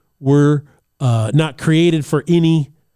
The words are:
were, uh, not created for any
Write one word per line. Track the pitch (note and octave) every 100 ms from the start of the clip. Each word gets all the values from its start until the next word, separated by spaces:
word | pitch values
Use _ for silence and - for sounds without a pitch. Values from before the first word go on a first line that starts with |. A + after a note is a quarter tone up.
| _ _
were, | C3+ C#3+ D3 D3 - _ _ _
uh, | C3 A2+ A2
not | D3 D#3 -
created | E3 D#3+ E3+ E3 C#3
for | D3+ -
any | E3+ E3 D#3+ C3+ _ _